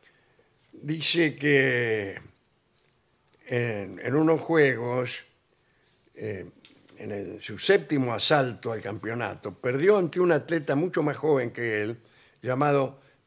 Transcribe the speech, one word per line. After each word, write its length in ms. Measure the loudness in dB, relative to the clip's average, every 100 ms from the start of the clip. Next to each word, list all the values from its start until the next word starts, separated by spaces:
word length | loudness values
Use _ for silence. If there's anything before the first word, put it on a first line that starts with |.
| _ _ _ _ _ _ _
dice 600 | -12 -8 -4 0 2 2 2
que 840 | 4 4 4 2 0 -2 -4 -8 -16 _ _ _ _ _ _ _ _ _ _ _ -4
en, 520 | -2 -2 -4 -6 -8
en 120 | -2 2
unos 260 | 4 2
juegos, 840 | 2 4 4 2 -2 -2 -2 -6 -14 _ _ _ _ _ _ _ _ -12
eh, 300 | -8 -8 -10 -18 -20 _ _ -14
en 140 | -10
el, 300 | -8 -8 -12
su 160 | -12 -6
séptimo 560 | -2 -2 0 -2 -2
asalto 580 | -2 2 2 0 -4 -8
al 100 | -8
campeonato, 720 | -8 -8 -6 -6 -6 -8 -12
perdió 440 | -6 -4 2 4 4
ante 220 | 4 2
un 120 | 2
atleta 440 | 2 0 -4 0 0
mucho 260 | 0 0
más 140 | -2 0
joven 340 | 2 2 0
que 300 | -4 -2 0
él, 160 | -2 -6 _ _ _ _
llamado 580 | -4 0 2 2 0 -6 _ _